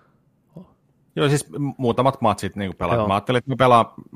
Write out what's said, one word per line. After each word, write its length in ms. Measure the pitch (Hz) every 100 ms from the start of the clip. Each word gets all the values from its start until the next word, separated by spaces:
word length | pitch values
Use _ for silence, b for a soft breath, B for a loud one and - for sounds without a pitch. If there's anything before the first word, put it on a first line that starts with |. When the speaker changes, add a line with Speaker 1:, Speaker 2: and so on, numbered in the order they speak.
| b b _ _ _ - - _ _ _ _ 160
Speaker 1:
Joo, 120 | 147
siis 220 | 143 -
m-, 220 | - 139 -
muutamat 420 | 123 113 135 -
matsit 360 | 110 101 98 98
niinku 200 | 95 85
pelaat. 220 | 90 117
Speaker 2:
Joo. 100 | 107
Speaker 1:
Mä 60 |
ajattelin, 240 | 98 - 123
että 120 | 127
mä 60 | 127
pelaan, 300 | 127 120 110 - -